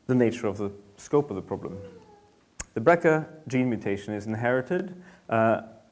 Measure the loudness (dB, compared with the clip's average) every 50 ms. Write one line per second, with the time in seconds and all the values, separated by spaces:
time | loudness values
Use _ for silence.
0 | _ 0 2 4 4 2 2 0 -4 -4 -4 -4 -6 -6 -8 -10 -20 -20 -20 -20
1 | -8 0 2 2 2 0 -4 -8 -6 -6 -8 -6 -6 -8 -10 -12 -14 -16 -18 -20
2 | -20 -20 -20 -20 _ _ _ _ _ _ _ -14 -12 -8 -6 0 4 4 4 6
3 | 6 4 4 4 0 -4 -12 -16 -10 -4 0 0 2 0 0 -2 -2 -2 -4 -4
4 | -4 -6 -6 -6 -4 -4 -4 -2 0 2 2 2 0 0 -2 -4 -4 -6 -10 -16
5 | -18 -20 -20 -16 _ -2 2 4 4 4 4 2 -2 -8 -20 -20 _ _